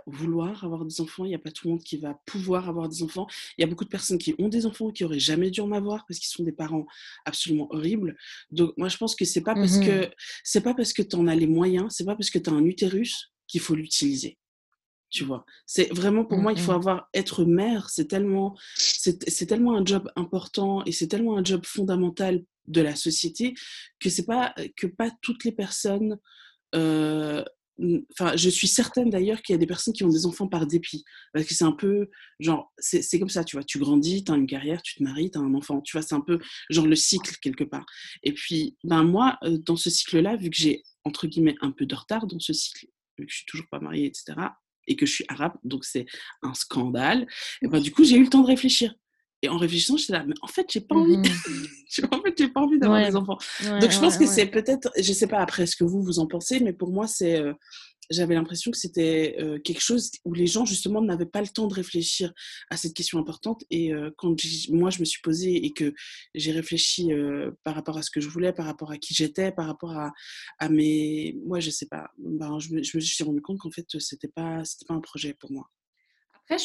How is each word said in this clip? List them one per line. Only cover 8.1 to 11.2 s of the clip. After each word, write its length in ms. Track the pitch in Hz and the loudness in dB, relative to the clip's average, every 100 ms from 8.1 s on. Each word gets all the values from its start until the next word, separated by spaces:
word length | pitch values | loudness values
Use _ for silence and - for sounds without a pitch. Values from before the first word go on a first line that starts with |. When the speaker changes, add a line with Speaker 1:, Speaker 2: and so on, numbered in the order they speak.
| - - - - | -6 -16 -20 -4
Speaker 1:
Donc, 200 | 156 170 - | 0 0 0
moi, 100 | 185 | -4
je 100 | - | -2
pense 180 | 226 | -4
que 100 | - | -2
c'est 160 | 175 175 | -2 0
pas 140 | 160 | 0
parce 220 | 214 196 196 | 2 4 6
Speaker 2:
Mhm. 40 | |
Speaker 1:
que, 240 | 196 190 190 - - - | 4 2 0 -8 -16 -12
c'est 180 | - 208 | -2 0
pas 140 | 240 | 2
parce 180 | 254 233 | 0 0
que 80 | - | 0
t'en 240 | - 175 | 0 2